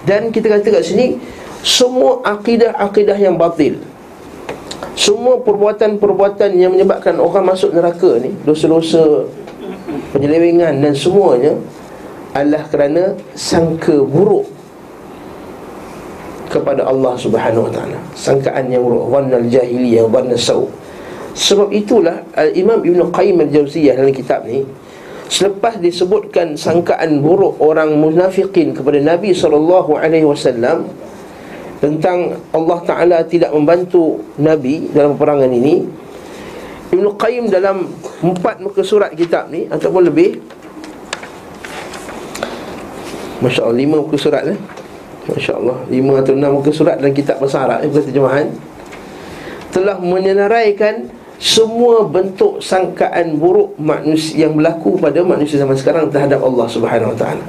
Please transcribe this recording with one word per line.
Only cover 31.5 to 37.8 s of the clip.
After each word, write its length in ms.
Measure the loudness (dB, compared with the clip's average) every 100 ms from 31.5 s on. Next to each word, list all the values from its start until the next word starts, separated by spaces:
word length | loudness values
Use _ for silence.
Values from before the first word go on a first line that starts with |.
| -16 -16 -4
tentang 560 | -2 0 0 0 -2 -6 -4
Allah 260 | -2 0 0 -2
Ta'ala 320 | 2 4 4 2
tidak 240 | 0 2
membantu 720 | 2 4 2 4 2 2 -2 -8 0
Nabi 560 | 2 2 0 -4 0
dalam 240 | 2 2 2
peperangan 320 | 2 2 2
ini, 400 | 4 2 2 0 -10 -18 -18 -18 -16 -16 -16 -16 -16 -2
Ibn 120 | 0 0 0
Qayyim 320 | -2 -2 0
dalam 400 | 0 0 -2